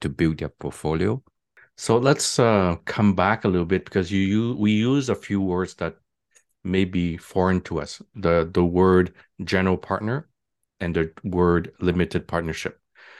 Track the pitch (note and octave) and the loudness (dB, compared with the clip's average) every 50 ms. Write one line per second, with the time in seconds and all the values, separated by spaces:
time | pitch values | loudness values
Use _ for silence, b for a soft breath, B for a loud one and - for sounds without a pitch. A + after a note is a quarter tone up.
0 | - D#2 C2+ - E2+ D#2+ D#2+ D2 D#2 C#2+ - _ - C#2+ - - - - D#2+ D#2+ | -8 -8 -2 0 0 0 0 -2 -8 -10 -10 _ -12 -12 -12 -6 -4 -4 -2 0
1 | F2+ G#2 A#2 C3+ - _ _ _ _ _ _ b b b b - - - A2+ A#2 | 0 -2 -2 -4 -8 _ _ _ _ _ _ b b b b -10 -2 0 2 2
2 | B2+ C3+ D3+ - - - - - B2 A#2 A2 G2+ F#2 F2 E2+ - - - - - | 4 2 2 2 0 -2 0 2 4 4 4 4 4 2 0 -2 -6 -6 -2 2
3 | G#2+ G2+ F#2+ F2+ F2+ G2 A2 A2+ - G#2+ F2+ F2 E2+ E2 F#2+ F2+ - - - G2+ | 4 4 4 4 2 2 2 2 0 0 0 0 0 0 -2 -2 -2 -2 -4 -4
4 | F#2 E2+ G2+ G2 G2 F#2+ G2+ G#2+ A2+ A#2 B2 - G#2+ G#2+ G#2+ G#2+ A2 B2 C3+ C#3+ | -2 0 -2 -2 0 0 0 0 -2 -2 -4 0 0 2 2 2 2 2 0 0
5 | C3 B2 G2+ - - - G#2 G2 G2 F#2 F2+ F2+ F#2 F2 - - - D#2+ - _ | 0 -2 -4 -6 -4 -4 -4 -2 -2 -2 -2 -2 -4 -6 -6 -8 -8 -8 -8 _
6 | _ _ _ _ _ _ b b b _ _ _ _ F2+ F#2 F#2+ G2 F2+ F#2 F2+ | _ _ _ _ _ _ b b b _ _ _ _ -2 0 0 0 0 0 -2
7 | F2 E2+ E2 E2 - - - F#2+ F2+ F#2 F#2 F2+ - - E2+ D#2 D2 - - - | -2 -2 -4 -8 -12 -6 -2 0 2 2 2 0 -2 -4 -6 -8 -8 -8 -12 -18
8 | - _ _ G#2 F#2 E2+ E2+ E2+ D#2+ E2 F#2+ G2 F2 E2+ F2 F2+ F#2 F#2 F#2 F2+ | -20 _ _ -4 0 2 2 2 0 0 0 0 0 2 4 4 4 6 6 4
9 | F2+ F2 b b b b _ - F#2 - - F#2 F#2 F#2+ F#2 F2+ - - F#2+ F#2+ | 2 0 b b b b _ -14 -6 -2 -2 0 2 0 0 -2 -4 -6 -6 -4
10 | G#2+ G#2+ B2 D3 - _ _ _ _ _ _ _ _ _ _ _ F#2+ F2 E2 E2+ | -4 -6 -6 -6 -8 _ _ _ _ _ _ _ _ _ _ _ -8 -4 -2 -2
11 | E2 D#2+ - - - G2+ F2+ F2+ F2+ F2 F2 E2+ E2 - - _ F2+ F2+ E2+ F2+ | -4 -4 -6 -12 -10 -4 0 2 2 4 4 2 0 -4 -8 _ -2 0 0 0
12 | F2 - - F2+ - - - E2+ E2+ D#2+ D#2+ - - - - _ _ _ B B | -2 -2 -2 -6 -6 -4 -4 -4 -4 -4 -8 -8 -8 -10 -12 _ _ _ B B
13 | B B B B | B B B B